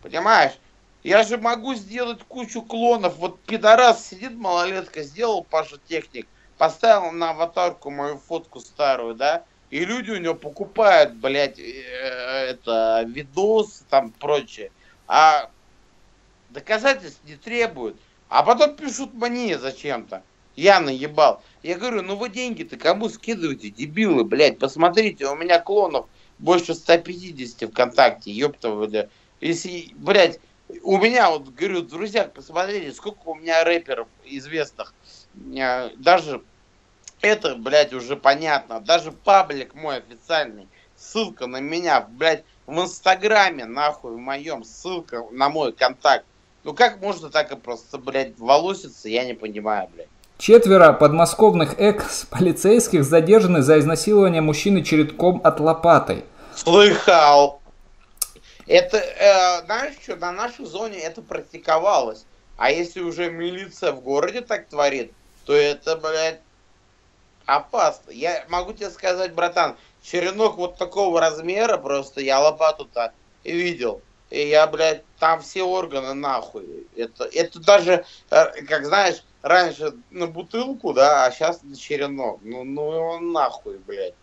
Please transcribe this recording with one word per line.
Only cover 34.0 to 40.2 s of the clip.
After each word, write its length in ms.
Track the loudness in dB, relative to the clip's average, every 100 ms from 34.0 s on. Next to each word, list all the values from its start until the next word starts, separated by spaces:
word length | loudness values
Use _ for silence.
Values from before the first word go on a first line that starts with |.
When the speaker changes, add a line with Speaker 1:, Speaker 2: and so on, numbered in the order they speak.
| -10 _
Speaker 1:
известных. 680 | -18 -16 -10 -8 -8 -10 -16 _ _ -20 _ -20 -16 -6
Э, 340 | -4 -4 -6 -4
даже 460 | 2 2 2 -12 _ _ _ _ _ _ -20 _
это, 320 | 0 0 -2
блядь, 380 | -6 0 2 2
уже 220 | -4 -10 -2
понятно. 640 | 0 0 -2 -4 -4 -14
Даже 320 | 0 0 0
паблик 640 | -8 2 2 2 -6 -12
мой 240 | -12 -10 -10
официальный. 720 | -12 -20